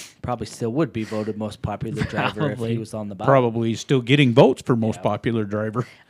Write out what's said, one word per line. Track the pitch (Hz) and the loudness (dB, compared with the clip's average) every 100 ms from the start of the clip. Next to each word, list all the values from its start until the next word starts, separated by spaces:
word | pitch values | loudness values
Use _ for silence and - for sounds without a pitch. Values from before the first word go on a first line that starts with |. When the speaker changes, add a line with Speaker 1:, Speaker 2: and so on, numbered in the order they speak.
| - _ | -14 _
Speaker 1:
probably | - 120 107 | -8 -6 -8
still | - 117 | -6 -4
would | 127 151 | 0 -2
be | 117 | -2
voted | 107 107 107 104 | -4 -4 -4 -4
most | 107 - | -8 -6
popular | - 101 113 104 | -8 -6 -6 -4
Speaker 2:
<laughs> | |
Speaker 1:
driver | 107 104 - 214 151 | -4 -2 -4 -2 -4
if | 113 | -2
Speaker 2:
Probably. | 113 | -2
Speaker 1:
he | 117 | -4
was | 110 | -4
on | 110 104 | -8 -8
the | |
ballot. | 95 117 | -2 4
Speaker 3:
Probably | 135 120 113 113 | 4 4 0 -2
still | 107 - 135 | -2 0 0
getting | 117 143 131 | 4 4 6
votes | 117 214 - | 8 8 6
for | - 120 | 0 0
most | 110 - | 0 -2
Speaker 1:
Yeah. | |
Speaker 3:
popular | 117 104 123 113 | -4 -2 -2 -2
driver. | 104 107 110 113 117 - _ | -2 -4 -4 -4 -6 -12 _